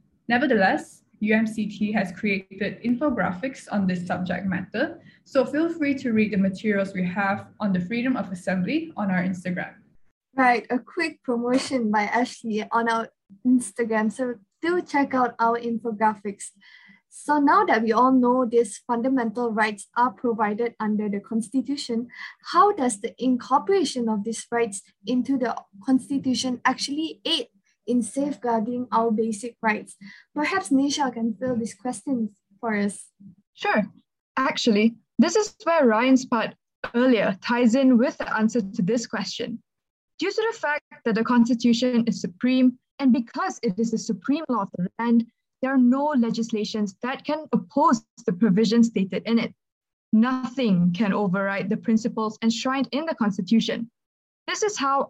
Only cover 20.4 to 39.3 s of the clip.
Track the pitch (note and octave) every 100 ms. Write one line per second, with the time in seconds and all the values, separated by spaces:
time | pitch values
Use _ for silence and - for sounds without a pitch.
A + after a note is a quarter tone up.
20.4 | G#3 G#3+ A#3 - G#3+ G#3 G#3+ G3+ - A3+
21.4 | A3 C4+ C4 C#4+ - A3+ A#3+ - - -
22.4 | - E4+ G4+ G4+ B3+ G3+ A3 - B3+ B3
23.4 | - C4+ - G4 D#4 B3+ A3+ G#3+ G#3+ A3+
24.4 | - A#3 A#3 G3+ - _ G3+ B3+ B3 C4+
25.4 | A#3 - - - - C4 - C#4 C4 A#3+
26.4 | B3+ B3 B3+ - - C#4+ D#4+ - D4 D#4+
27.4 | - _ _ _ - B3 G#3+ C4+ C#4+ -
28.4 | A#3+ A#3 A3 B3 B3 A3 A3+ A3 A3+ G#3
29.4 | A#3+ - A3+ G#3 - - G3+ - _ C#4+
30.4 | D4+ F#4+ F#4 C4+ C#4+ D4+ C4+ A#3 A3+ G#3
31.4 | B3+ A#3 A#3 - B3 - D4 B3 G#3+ -
32.4 | _ _ A#3 G#3 G3+ G3 - _ G3 -
33.4 | _ _ G4+ C4 F#3 - _ _ _ -
34.4 | C4+ - B3 G#3 A3+ - _ - D#4 G#4+
35.4 | G#4 - D#4+ E4 B3+ G#3+ B3+ C4 - A#3
36.4 | G3 - _ _ - A#3+ B3+ A3+ F#3 F#3+
37.4 | - A#3+ B3 B3+ C4 A#3+ C#4 - - G#3+
38.4 | A3 A#3+ F#3+ - F3+ A#3+ - G3+ F#3+